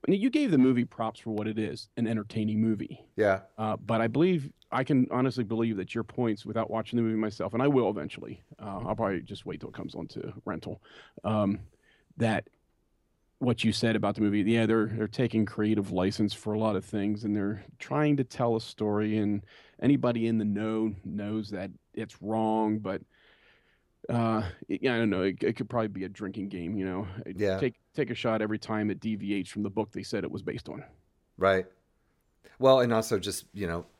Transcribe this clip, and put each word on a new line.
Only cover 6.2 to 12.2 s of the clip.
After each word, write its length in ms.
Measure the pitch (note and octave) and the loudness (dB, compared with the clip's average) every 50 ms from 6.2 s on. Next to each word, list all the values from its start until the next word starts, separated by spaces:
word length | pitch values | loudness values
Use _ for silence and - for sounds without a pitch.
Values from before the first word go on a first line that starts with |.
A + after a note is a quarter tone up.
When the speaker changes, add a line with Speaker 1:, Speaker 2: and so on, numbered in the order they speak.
| B2 A#2 G#2+ G#2 - | 0 0 0 -2 -6
Speaker 1:
without 260 | A#2 A2 A2+ A2 - | -6 -2 -2 -2 -2
watching 260 | G#2+ A2+ A2+ - - A#2+ | -2 -4 -4 0 0 2
the 40 | A#2 | 2
movie 140 | A2+ A2 | 2 2
myself, 380 | A2 A2 G#2+ G#2 - - G2+ G#2 | 2 0 -2 -2 -4 -6 -2 0
and 80 | A2+ C3 | 2 2
I 60 | C#3+ | 4
will 200 | D3 C3 - F#2 | 4 4 4 4
eventually, 540 | G#2 G2 D2 - - - - A1+ F#2 F#2 - _ - _ | 0 -2 -6 -8 -10 -10 -12 -12 -14 -14 -16 _ -20 _
uh, 200 | A2 G#2 G2 F#2+ A2 | -12 -10 -8 -6 -4
I'll 120 | - G#2+ | -4 -2
probably 240 | G#2 A2+ G2 G2 E2+ - | 0 0 0 0 -2 -4
just 240 | - G#2 - - | -8 -14 -12 -10
wait 140 | - F2+ - | -10 -10 -10
till 100 | - - | -10 -12
it 40 | - | -12
comes 200 | - - - - | -10 -12 -10 -8
on 140 | - E2+ - | -10 -10 -10
to 260 | - - - - - - - | -10 -10 -10 -10 -12 -10 -8
rental, 380 | - F#2+ D#2+ - - - - _ - - - - - _ - _ | -6 -6 -6 -6 -10 -12 -12 _ -20 -20 -20 -20 -20 _ -6 _
um, 380 | G#2 A2 G#2+ G#2 G2 G2+ G#2 - - _ _ _ _ _ _ _ _ - | 0 2 2 2 2 0 -2 -6 -16 _ _ _ _ _ _ _ _ -4
that 300 | - | 0